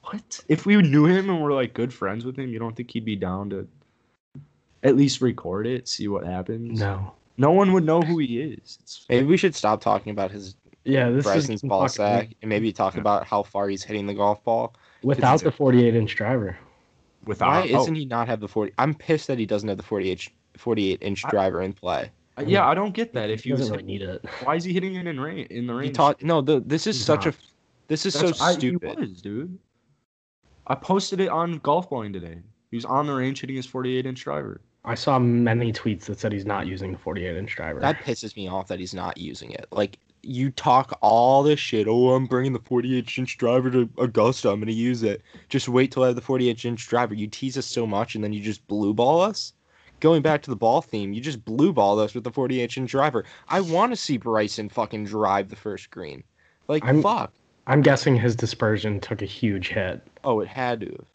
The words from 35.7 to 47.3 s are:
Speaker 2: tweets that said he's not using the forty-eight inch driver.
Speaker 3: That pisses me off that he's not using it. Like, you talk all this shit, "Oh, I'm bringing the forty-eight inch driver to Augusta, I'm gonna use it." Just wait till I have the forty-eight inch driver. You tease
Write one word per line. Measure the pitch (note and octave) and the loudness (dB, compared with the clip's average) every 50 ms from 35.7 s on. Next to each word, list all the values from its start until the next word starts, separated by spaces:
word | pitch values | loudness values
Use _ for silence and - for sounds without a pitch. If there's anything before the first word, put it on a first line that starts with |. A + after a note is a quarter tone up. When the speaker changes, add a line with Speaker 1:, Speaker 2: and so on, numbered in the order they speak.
Speaker 2:
tweets | A2+ - - A#2 G#2 F2 - | -2 -2 -2 -2 -2 -2 -6
that | - G2+ - | -10 -8 -4
said | - G#2+ | -4 -4
he's | G#2 G2+ G2 | -4 -4 -4
not | G#2 G2+ F#2+ - | -4 -4 -4 -4
using | F#2 F#2+ F2+ G2 F#2+ | -6 -8 -8 -8 -10
the | F#2 - | -10 -8
forty-eight | _ D#2 E2+ G2+ F2 F2+ E2+ | _ -8 -6 -6 -6 -6 -6
inch | F2 G2 - - | -6 -8 -8 -8
driver. | - E2 D#2+ D2+ - | -8 -8 -8 -6 -2
Speaker 3:
That | - C#3 D#3 D3 | 0 0 -2 -2
pisses | - - A#2 - - G#2+ - | -6 -8 -8 -6 -8 -14 -12
me | G#2+ G2 F#2 | -10 -10 -6
off | F#2 F#2+ F#2 - | -6 -8 -6 -6
that | F#2 F#2+ | -8 -8
he's | F#2 F#2 - | -8 -10 -8
not | F#2 F2 F2 - - | -8 -8 -8 -8 -8
using | F2 D2+ - - - - | -12 -12 -12 -14 -14 -14
it. | - - - _ | -14 -14 -14 _
Like, | - G#2 G#2 G2+ - _ _ _ _ _ | -2 -2 -2 -2 -4 _ _ _ _ _
you | - - C3 B2 C3 C#3 | -12 -8 -4 -2 -2 -2
talk | B2 - - D3 B2 C3 C3 - - - | -4 -2 2 4 4 4 4 0 -4 0
all | - G#2 G#2+ A#2 A#2+ C3 C3+ C#3 | 2 4 6 6 6 6 6 6
this | C#3+ D3+ D3+ D3 | 6 4 2 2
shit, | - - - A2 G#2 | 0 -2 0 0 2
"Oh, | G#2+ A2+ B2 B2 B2+ B2+ | 2 4 4 6 6 4
I'm | C3 C3+ | 2 2
bringing | A#2+ B2+ B2 C3 C3+ B2+ | 0 0 0 0 0 -4
the | A2+ | -4
forty-eight | - - B2 A#2+ A#2+ B2+ C3 B2 A#2 A#2+ - - | -4 0 0 0 0 2 -2 -2 -2 -4 -6 -6
inch | B2+ B2+ - | -6 -6 -4
driver | - B2 A#2 B2 C3 B2+ C3 | 0 2 4 4 4 2 4
to | B2 B2+ A#2+ - - - | 2 2 2 2 0 -2
Augusta, | B2+ B2 A2 A#2+ G#2 A#2+ C3 - - A2+ | -2 0 4 4 4 4 2 2 0 0
I'm | G2+ G#2 | 0 0
gonna | G#2+ A2 | -2 -2
use | A2+ A2+ A#2 B2 B2+ A#2 | -2 0 0 0 0 0
it." | A2 G#2 G2+ A2 _ _ - - _ _ | 0 -2 -2 -4 _ _ -20 -20 _ _
Just | - C3+ - B2+ | -4 -2 -2 2
wait | B2 B2+ C3+ C3 | 4 4 4 4
till | - B2+ B2+ | 2 2 2
I | |
have | B2+ B2 | 2 2
the | A#2+ | 0
forty-eight | A2+ - C3 B2+ B2 B2 A2+ A#2 - | -2 -2 0 2 2 0 0 -2 -4
inch | A#2+ A#2+ A2+ - - | -6 -6 -6 -4 0
driver. | A#2 A#2+ B2 A2+ G#2+ | 0 0 2 0 -2
You | G#2+ G#2 | -6 -6
tease | G#2+ | -8